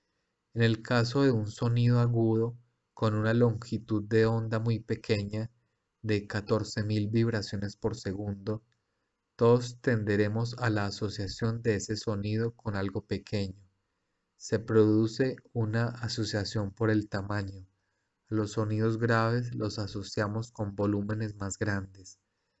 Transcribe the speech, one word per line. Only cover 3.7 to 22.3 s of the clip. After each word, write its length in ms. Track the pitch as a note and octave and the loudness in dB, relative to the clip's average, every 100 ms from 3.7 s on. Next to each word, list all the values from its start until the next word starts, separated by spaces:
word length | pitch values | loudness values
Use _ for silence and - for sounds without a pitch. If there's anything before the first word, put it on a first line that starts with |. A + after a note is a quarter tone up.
| A2 - G#2+ | -6 -2 -2
de 220 | G#2 A2 A2 | 2 4 4
onda 340 | A2+ A2+ A2+ | 2 0 -2
muy 200 | A2+ A2+ | 0 -2
pequeña, 720 | - A#2 - G#2 G2+ G#2+ A2 - _ _ _ _ | -2 -6 0 -2 0 -4 -6 -10 _ _ _ _
de 240 | A2 G#2+ G2+ | -2 0 0
catorce 580 | G#2+ G2+ A2 G#2 - | -6 0 -2 0 -4
mil 240 | G#2 G#2+ G#2 | -2 0 0
vibraciones 680 | A2+ A2+ A2+ G2+ G2+ G2+ - | 2 2 0 -4 -6 -6 -6
por 200 | A2 G2+ | -6 -4
segundo, 680 | - F#2+ G#2 G2+ G2 G#2+ - _ _ _ _ _ _ - | -6 -6 -6 -6 -6 -6 -8 _ _ _ _ _ _ 2
todos 440 | A#2 B2 B2 - | 4 4 2 -4
tenderemos 800 | - A#2 G#2 G2+ G#2 A2 A#2 - | -2 0 2 2 2 0 -4 -2
a 140 | A#2+ | -2
la 160 | G#2+ G2+ | 0 -2
asociación 760 | G2 G#2+ - G2 - A2+ A#2 | -4 -6 -4 -8 -4 -4 -2
de 140 | A#2 G#2 | 0 -2
ese 200 | G2+ G#2+ | -2 -4
sonido 600 | - G2+ G#2 G#2+ A#2 A#2+ | -4 -4 -2 -2 -2 -4
con 200 | A2+ G2+ | -6 -4
algo 300 | G2 G#2+ - | -2 -4 -4
pequeño. 560 | G2 - G#2+ G2 F#2 - _ _ _ _ _ _ _ | -6 -4 -4 -4 -8 -20 _ _ _ _ _ _ _
Se 200 | - G#2+ | -4 -4
produce 800 | A2 A2 G#2+ G#2+ A2 - C3 A#2+ - | 2 6 6 6 2 0 -2 -2 -6
una 360 | A#2+ A2 A2+ A#2+ | -4 -2 0 -2
asociación 840 | - A2 - G#2+ G#2+ G2 A2 G2+ | -2 -6 -4 -2 -2 -2 -4 -4
por 180 | F#2+ A2 | -2 2
el 200 | A2 G#2+ | 2 0
tamaño. 580 | G#2 G2 G#2 G2 G2 F#2 _ _ _ _ _ _ | -6 -4 -4 -6 -10 -18 _ _ _ _ _ _
A 60 | A2 | -2
los 180 | G#2+ | -2
sonidos 440 | A2+ G#2+ G#2+ A2+ A2+ | -2 -2 0 0 2
graves 560 | A#2 A2+ A2+ A#2+ A#2+ | 2 2 2 0 -2
los 240 | A#2+ G#2+ G2+ | -4 -4 -4
asociamos 720 | G2+ G#2 G2 - G#2+ G#2+ A2+ | -8 -8 -6 -4 -2 -4 -8
con 240 | - G#2 G2 | -6 -6 -2
volúmenes 600 | G#2 G2+ G2+ G#2+ A2 G#2 | 0 0 -2 -4 -6 -6
más 240 | G2 - | -8 -4
grandes. 600 | G#2 G2 F#2+ F#2+ F#2+ - _ | -2 -2 -6 -14 -20 -20 _